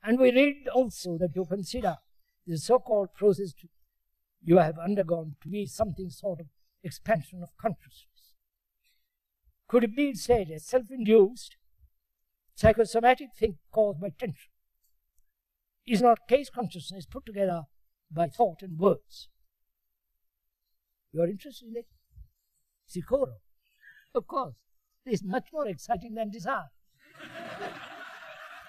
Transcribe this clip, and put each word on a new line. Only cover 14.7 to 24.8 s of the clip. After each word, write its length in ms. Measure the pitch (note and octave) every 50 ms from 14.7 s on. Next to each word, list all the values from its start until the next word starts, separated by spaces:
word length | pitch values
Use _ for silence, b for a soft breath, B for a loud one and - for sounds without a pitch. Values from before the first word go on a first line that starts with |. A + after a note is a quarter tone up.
| _ _ _ _ _ _ _ _ _ _ _ _ _ _ _ _ _ _ _ _ _ _ _
Is 160 | - A#3+ F#3+
not 240 | A#3+ A#3+ A#3 - _ -
case 220 | A#3 C#4+ C#4+ -
consciousness 560 | - A#3+ A3+ E3+ - F3+ C#3+ - F3+ G3 D3+
put 200 | - - C4+ -
together 380 | - G#3+ G3 G3 F#3 F3 E3+ D3+ _ _ _ _ _ _ _ _ _
by 180 | D#3+ D#3 E3+ D3
thought 340 | - - A#3+ G3 E3 -
and 160 | G3 F#3+ E3 D#3
words? 500 | F3+ G3+ E3+ - _ _ - - - - _ _ _ _ _ _ _ _ _ _ _ _ _ _ _ _ _ _ _ _ _ _ _ _ _ _ _ _ _ _ _ _ _ _ _ _
You 100 | - D#3
are 60 | E3+ E3+
interested 400 | G#3+ - - D4 B3 - B3 A3+
in 80 | A3+
it? 100 | A#3 A#3 _ _ _ _ _ _ - - _ _ _ _ _ _ _ _ _ _ _ _ _
Sikoro. 460 | - F3+ F3 - A3+ C#4+ C4+ B2+ A#2+ - _ _ _ _ _ b b b b b b b b b _
Of 120 | A#4+ -
course. 280 | - - D4+ A#3+ D#3+ B2 _ _ _ _ _